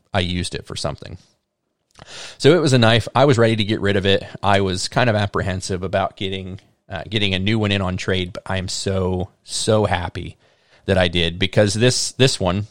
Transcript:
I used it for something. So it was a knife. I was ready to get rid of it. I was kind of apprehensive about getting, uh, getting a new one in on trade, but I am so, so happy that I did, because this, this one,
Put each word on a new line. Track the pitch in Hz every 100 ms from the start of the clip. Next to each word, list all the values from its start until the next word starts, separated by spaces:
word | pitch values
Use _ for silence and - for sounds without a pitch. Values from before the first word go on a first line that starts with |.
| _
I | 98
used | 87 90 87
it | - -
for | -
something. | 76 - - - _ _ _ _ _ _ _ - - - - -
So | 135
it | 170
was | 147
a | 127
knife. | 110 113 -
I | 120
was | 147 117
ready | 113 110
to |
get | 101 110
rid | 98 98
of | 98
it. | 95 - -
I | 101 101
was | 98 92 -
kind | 131 120
of | 104
apprehensive | 101 87 92 92 - 90
about | 90 98 95 -
getting, | 95 95 92 95 _ _ -
uh, | 95 90
getting | 107 101
a | 95
new | 98 113
one | 104
in | 101
on | 92 92
trade, | - 95 90
but | -
I | - 95
am | 92
so, | - 98 95 92 92 90 _
so | - - - 110 98
happy | 90 87 90 82 - _ _ _ _
that | - 92
I | 90
did, | 87 85 87
because | 98 113 104
this, | 107 123 - -
this | - 135 -
one, | 90 95 107